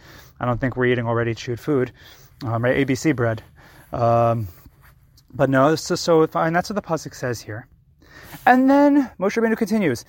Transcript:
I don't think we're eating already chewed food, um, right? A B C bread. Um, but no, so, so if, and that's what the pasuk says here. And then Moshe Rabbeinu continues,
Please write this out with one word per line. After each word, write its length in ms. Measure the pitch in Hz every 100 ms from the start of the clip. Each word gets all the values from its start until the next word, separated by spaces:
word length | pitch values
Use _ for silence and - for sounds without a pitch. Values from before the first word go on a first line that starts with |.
| - - - -
I 60 | 123
don't 160 | 117
think 160 | 131 120
we're 80 | 123
eating 220 | 123 117
already 260 | 117 117
chewed 260 | 113 - 117
food, 320 | - 143 127 - - - - - 135
um, 180 | 117
right? 140 | 120 135
A 60 |
B 100 | 135
C 200 | 131 160
bread. 280 | 131 120 110 - - - - -
Um, 560 | - 117 117 117 117 101 - - - - _ _ _ _
but 160 | 123 135
no, 260 | 135 139 156
so, 200 | - 175
so 260 | - 165
if, 140 | 160 170
and 200 | 165 165
that's 140 | 180
what 60 | 202
the 120 | -
pasuk 280 | 160 143 -
says 260 | 127 117
here. 260 | - 107 - _ _ _ _ - - - -
And 240 | 254 269
then 400 | 277 285 285 254 -
Moshe 220 | 185 226
Rabbeinu 160 | 220 226
continues, 480 | 202 220 180 120